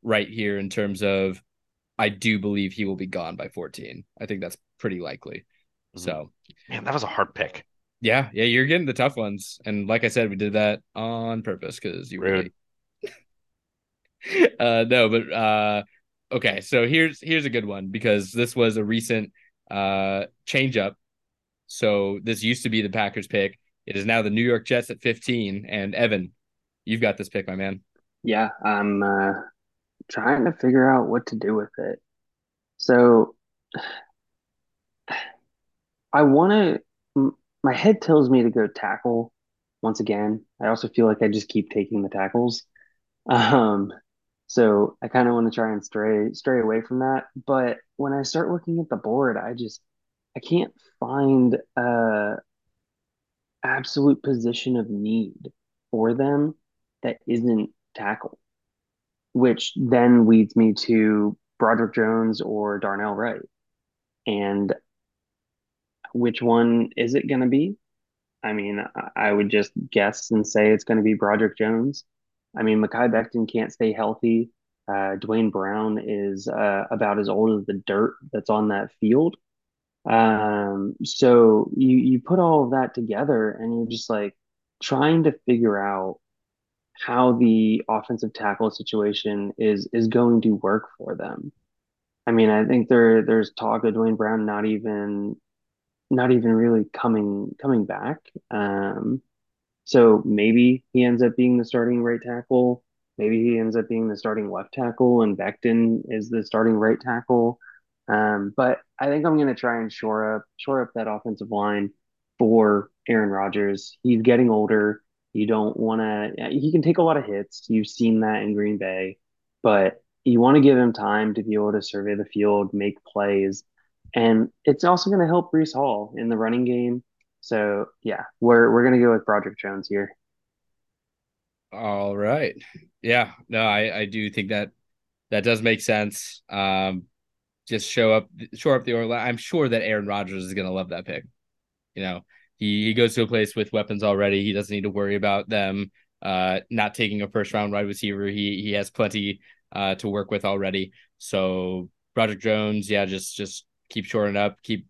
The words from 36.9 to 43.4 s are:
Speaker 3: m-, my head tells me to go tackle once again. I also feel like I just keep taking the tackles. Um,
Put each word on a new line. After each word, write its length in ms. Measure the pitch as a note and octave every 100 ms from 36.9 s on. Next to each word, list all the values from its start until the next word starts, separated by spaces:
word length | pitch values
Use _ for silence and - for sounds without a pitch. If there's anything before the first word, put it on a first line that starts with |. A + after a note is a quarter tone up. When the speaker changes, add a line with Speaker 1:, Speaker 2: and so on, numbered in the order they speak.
| _ _ -
Speaker 3:
m-, 200 | C3+ - _ _
my 100 | C#3
head 280 | B2+ F#3+ G#3+
tells 280 | - D#3 C3
me 140 | C3
to 60 | A#2
go 180 | A#2 G#2
tackle 640 | - G#2 G#2 B2 A#2 A#2 _ _ _ _ _
once 200 | A2+ G#2+
again. 420 | G#2+ G#2 G#2 A2 - -
I 60 | A2
also 220 | A2+ A2+
feel 160 | - A2+
like 160 | G#2+
I 80 | A2
just 180 | G#2+ -
keep 220 | A2 -
taking 320 | A2 G2+ A2
the 80 | G2
tackles. 540 | G2 F#2+ A#2+ A#2+ A#2 - _ _ _ _ _ -
Um, 640 | A#2+